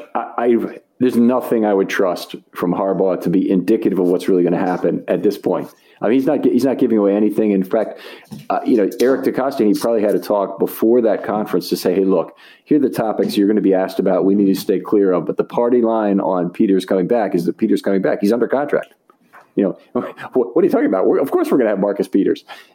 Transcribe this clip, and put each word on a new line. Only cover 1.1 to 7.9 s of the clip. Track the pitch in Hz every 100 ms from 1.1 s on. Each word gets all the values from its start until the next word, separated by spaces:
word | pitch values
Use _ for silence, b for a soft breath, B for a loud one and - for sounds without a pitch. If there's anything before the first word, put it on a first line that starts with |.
| 117
nothing | 120 127 - 120 107
I |
would | 98 92
trust | - 95 85 - - -
from | - 87
Harbaugh | 87 98 92 95 87
to | -
be | 95 98
indicative | 98 90 110 110 92
of | 90
what's | 90 -
really | 92
gonna | 87 87
happen | 92 87 90 85 -
at | 90
this | 104 -
point. | - 82 85 b b b
I | 104
mean, | 131
he's | 135
not, | 139
he's | 131 123 131
not | 123
giving | 127 110
away | 101 101
anything. | 107 104 107
In | 95
fact, | 92 113 104